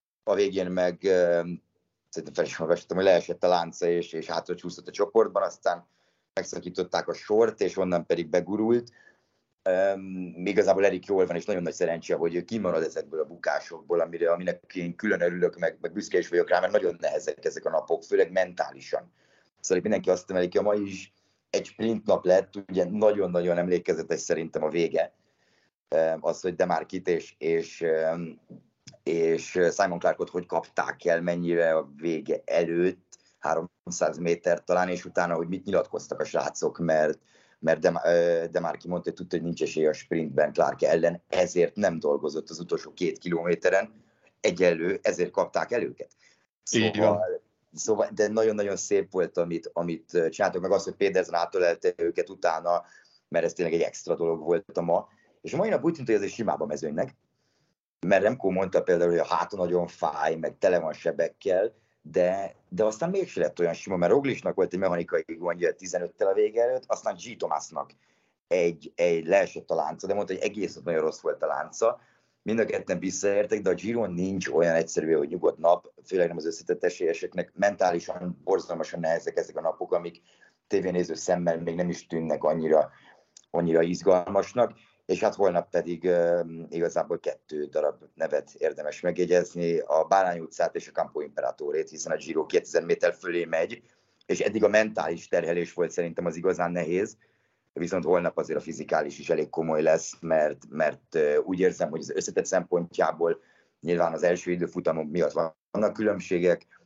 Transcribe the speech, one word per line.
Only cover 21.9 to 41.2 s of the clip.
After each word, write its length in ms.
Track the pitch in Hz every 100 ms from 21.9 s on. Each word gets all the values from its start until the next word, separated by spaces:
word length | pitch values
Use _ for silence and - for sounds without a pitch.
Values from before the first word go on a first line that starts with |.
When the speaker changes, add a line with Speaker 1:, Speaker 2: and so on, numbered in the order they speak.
| 110 104
Speaker 1:
nap 180 | 87
lett, 320 | 90 92 95 101 98
ugye 160 | 90
nagyon-nagyon 720 | 87 107 107 104 90 87 87 87
emlékezetes 640 | 90 87 90 82 80 80
szerintem 420 | - 80 80 78
a 60 | 78
vége. 440 | 82 82 80 85 - _ _ _ _ _ _ _
Öm, 300 | 78 80 80
az, 200 | 82 80
hogy 140 | 92
Demarkit 540 | 85 90 80 80 95 90
és, 260 | 85 - -
és, 420 | 80 82 82 -
öm, 600 | 85 80 80 85 82 - - - _ _ - -
és 560 | - 82 82 82 - 92 85
Simon 280 | 82 95 87
Clarkot 300 | 87 78 -
hogy 180 | 92 87
kapták 580 | 82 - - 78 -
el, 160 | 87 85
mennyire 560 | 87 87 85 85 82 80
a 160 | 71 71
vége 460 | 82 80 76 80
előtt, 720 | - 80 85 85 90 90 _ - _ _
háromszáz 800 | 73 80 87 _ - - 73 71
méter 460 | 85 85 90 85
talán, 240 | - 90 90
és 160 | 87
utána, 300 | - - 87
hogy 140 | 82 85
mit 160 | 92
nyilatkoztak 560 | 101 90 - 85 - -
a 40 |
srácok, 540 | 78 73 69 - 78 -
mert, 400 | 82 78 76 78 _ _ _ _
mert 220 | 80 80
Dem-, 200 | 87 85
ö, 400 | 82 87 85 85 82
Demarki 380 | 87 85 73 85
mondta, 200 | 87 87
hogy 100 | -
tudta, 180 | 87 87
hogy 80 |
nincs 180 | 82 82
esélye 260 | 76 80 78
a 40 |
sprintben 600 | 76 - 82 76 71 76
Clark 300 | 71 73 67
ellen, 400 | 71 82 82 85